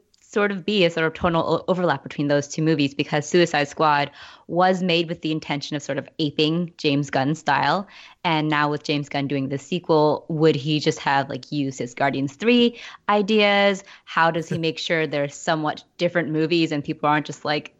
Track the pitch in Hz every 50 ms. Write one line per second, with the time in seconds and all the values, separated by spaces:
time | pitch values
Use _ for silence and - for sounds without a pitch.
0 | _ _ _ _ _ _ - 214 208 202 202 190 160 - 214 208 175 170 165 170
1 | 160 160 160 - - 175 165 165 - - 160 - - - 185 180 180 165 139 139
2 | - 127 - - 147 143 143 143 139 - - - 156 156 165 143 143 139 139 -
3 | 147 - - 151 147 - - 180 170 165 - 147 147 143 - - 160 151 147 143
4 | 143 139 - - - - - - _ - 165 170 180 185 190 180 185 180 165 170
5 | 175 160 170 170 - 156 156 156 - - 151 143 - - 151 143 - - 139 139
6 | 135 - - - 160 147 - - 156 151 160 170 180 165 - - - 151 143 143
7 | 147 139 - 147 131 139 160 156 - - 139 139 139 143 160 190 202 - - -
8 | - - - _ - 180 160 156 151 156 151 147 147 147 147 147 - - 151 143
9 | 147 - - 143 139 131 143 139 135 135 143 139 - - 185 175 170 - 165 151
10 | 151 151 139 - - - 170 151 160 160 151 143 127 156 151 151 147 160 151 -
11 | - 151 139 139 139 131 123 127 - - 147 147 139 135 135 - 123 123 - -
12 | 139 139 131 139 135 143 - - 208 233 247 240 240 233 240 - - - - -
13 | _ - 208 208 214 190 220 214 208 202 202 202 202 202 196 190 - - - -
14 | _ - - 175 165 165 160 170 160 - 180 170 165 160 160 - - - 175 160
15 | 156 147 147 147 143 147 - - - 175 165 156 151 151 - - - _ _ -
16 | 170 175 170 175 160 147 156 156 160 160 175 170 160 156 156 147 139 - 151 -
17 | - 147 151 151 147 - 143 - - 147 151 151 151 - - _